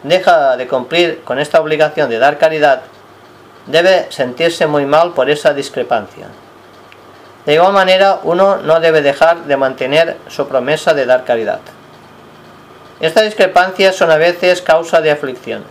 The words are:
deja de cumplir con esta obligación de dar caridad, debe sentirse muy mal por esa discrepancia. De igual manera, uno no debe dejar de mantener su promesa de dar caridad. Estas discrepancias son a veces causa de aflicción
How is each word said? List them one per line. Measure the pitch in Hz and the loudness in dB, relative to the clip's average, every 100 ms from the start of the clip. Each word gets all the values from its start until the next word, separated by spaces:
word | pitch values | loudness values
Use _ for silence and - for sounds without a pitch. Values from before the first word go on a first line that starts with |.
deja | 139 180 185 170 139 127 | 0 0 2 2 2 -2
de | 127 | -4
cumplir | 131 123 170 175 165 | -6 -2 -2 -2 -4
con | - 131 | -8 -6
esta | 147 160 | 0 0
obligación | 151 151 151 151 139 | 0 -2 -2 0 -4
de | 113 | 0
dar | 135 147 | 0 2
caridad, | 160 156 147 131 - - - - - - - - - | 0 2 0 0 -4 -20 -20 -20 -20 -20 -20 -20 -2
debe | 156 180 185 - | 2 2 0 -2
sentirse | - 127 123 165 170 160 | -6 -6 -2 -4 -2 -2
muy | 147 139 | -2 2
mal | 151 175 | 2 2
por | 170 127 | 0 -2
esa | 147 160 | 0 0
discrepancia. | 143 135 - 117 117 101 - 101 - - - - - - - - - - - - | -2 -6 -8 -4 -4 -6 -18 -20 -20 -20 -20 -20 -20 -20 -20 -20 -20 -20 -10 0
De | |
igual | 156 185 | 2 4
manera, | 196 185 185 196 190 | 2 2 2 2 0
uno | 160 175 196 196 | -2 0 2 0
no | 151 165 | 0 2
debe | 165 160 | 4 2
dejar | 139 143 165 170 | 0 2 2 2
de | 147 139 | -2 -2
mantener | 131 131 131 151 165 - - | -2 -4 -2 0 0 -4 -14
su | - 139 | -10 -4
promesa | 135 123 156 - | -4 -2 -2 0
de | 147 123 | 0 2
dar | 127 | 0
caridad. | 127 117 104 - - - - - - - - - - - - - - - | 0 -4 -2 -8 -12 -20 -20 -20 -20 -20 -20 -20 -20 -20 -20 -20 -20 -6
Estas | 160 160 | -2 0
discrepancias | 214 214 185 180 185 190 190 190 | 0 0 2 2 0 2 0 2
son | 170 | 2
a | 156 | 4
veces | 170 175 180 175 | 2 0 0 0
causa | - 165 170 165 | 2 0 2 0
de | 156 | 0
aflicción | 147 135 123 - 107 101 | -2 -6 -10 -12 -12 -12